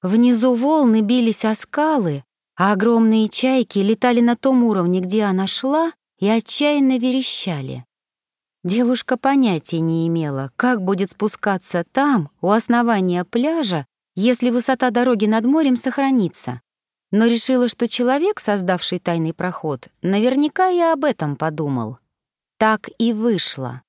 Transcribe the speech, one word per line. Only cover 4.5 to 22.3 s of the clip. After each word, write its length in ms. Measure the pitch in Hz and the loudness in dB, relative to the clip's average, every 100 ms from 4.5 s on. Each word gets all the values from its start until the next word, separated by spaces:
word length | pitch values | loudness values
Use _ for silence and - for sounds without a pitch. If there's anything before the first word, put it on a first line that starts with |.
| 262 | 2
уровне, 360 | 240 196 175 180 | 2 2 0 0
где 220 | 180 214 | 0 -2
она 220 | 208 185 190 | 0 0 -2
шла, 460 | - 262 302 330 - _ _ | -4 -2 0 -2 -4 _ _
и 100 | 196 | 0
отчаянно 720 | 226 - - 294 294 269 262 | 0 -2 -2 0 2 2 2
верещали. 880 | 247 262 254 - - 151 131 127 123 _ _ _ _ _ _ _ | 0 -2 -2 -6 -6 -6 -8 -12 -16 _ _ _ _ _ _ _
Девушка 520 | 175 214 240 247 - 247 | -4 0 0 0 -2 -2
понятия 640 | 262 277 247 170 - 165 | 0 2 2 0 -4 -4
не 260 | 165 165 165 | -2 0 0
имела, 420 | 165 156 135 135 _ | -2 -2 -4 -8 _
как 240 | 247 247 | -2 0
будет 300 | 185 196 190 | -2 -2 -4
спускаться 760 | - 208 - - 190 - 175 170 | -4 -4 -2 -4 -4 -4 -6 -4
там, 360 | - 285 254 147 _ | 0 2 0 -2 _
у 80 | 175 | 0
основания 760 | 214 - 240 233 220 185 175 | 0 2 0 2 0 0 -2
пляжа, 600 | 180 233 269 330 240 170 135 _ _ - | -2 -2 0 0 -2 -4 -6 _ _ -2
если 340 | 220 247 247 | 0 2 0
высота 400 | 240 240 262 254 | 0 0 0 0
дороги 380 | 233 247 226 214 | 2 2 2 2
над 180 | 226 226 | 2 2
морем 320 | 302 294 247 | 2 2 0
сохранится, 840 | 262 247 277 262 175 - - 123 _ _ _ _ _ | -2 -2 0 2 0 -4 -10 -10 _ _ _ _ _
но 160 | 196 226 | 2 2
решила, 440 | 233 - 262 247 | 2 0 0 0
что 180 | - 233 | -2 -4
человек, 540 | - 240 277 359 427 | -2 0 0 0 -2
создавший 580 | - 202 180 180 - 180 | -2 -2 0 -2 -2 -4
тайный 340 | - 170 160 | -2 -2 -2
проход, 540 | 165 180 175 156 135 - _ | -4 -8 -6 -8 -8 -10 _
наверняка 680 | 175 196 233 262 294 - 370 | -2 0 2 2 0 2 2
и 100 | 359 | 2
об 260 | 330 320 294 | 2 2 0
этом 320 | - 151 143 | -2 -4 -2
подумал. 600 | 160 156 151 131 110 127 _ _ _ | -4 -4 -4 -4 -6 -10 _ _ _